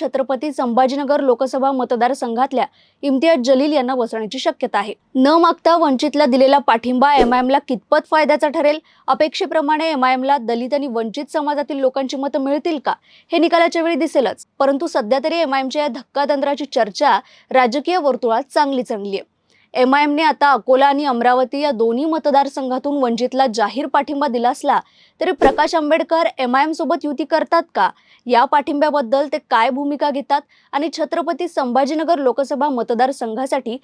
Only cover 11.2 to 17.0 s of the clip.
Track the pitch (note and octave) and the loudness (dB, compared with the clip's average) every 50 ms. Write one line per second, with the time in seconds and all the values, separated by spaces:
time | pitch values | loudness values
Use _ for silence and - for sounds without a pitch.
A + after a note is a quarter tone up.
11.2 | D4 - - D#4 C#4+ D4 D4 C#4+ C#4+ - D4+ C4+ C4 B3+ - C4+ C4 B3 D4+ C4 | -10 -6 -4 -4 -2 -2 -4 -4 -4 -6 -4 -2 -2 -2 -2 -2 -6 -6 -6 -6
12.2 | C#4 C#4+ - D4 C4+ C#4 C#4+ D4+ - F4 D#4+ C4+ - G3+ - - _ _ _ _ | -6 -4 -4 -4 -2 -2 -2 -2 -2 -4 -4 -4 -4 -6 -6 -6 _ _ _ _
13.2 | _ _ E4 E4+ F4 E4 E4+ E4 E4+ E4+ - E4+ E4 E4+ E4+ C4 E4 D4+ - D4 | _ _ 0 0 2 2 4 2 2 2 0 0 -2 0 0 0 -2 0 0 0
14.2 | A#3 G3 - - - - _ - C#4 C4+ C#4 C4 E4+ D#4+ - D4 A3 G#3 C4+ C4+ | 0 0 -2 -6 -12 -20 _ 0 0 0 0 0 -4 -4 -4 -4 -2 0 0 0
15.2 | C4+ D#4 E4 E4+ D#4+ C4 C4+ C4+ C4+ C4 C4+ D4+ D4 D4 A#3 C4+ - - - C4+ | 0 -2 -2 -2 -2 0 -2 -2 -2 -2 -4 -2 -4 -4 -4 -8 -12 -8 -4 -4
16.2 | C#4+ C#4 D4 C#4 C#4+ C#4+ C#4+ C#4+ D4 - - C4 A3 G#3+ - - | -2 0 0 0 0 -2 -2 -4 -6 -4 -2 -2 -2 -2 -2 0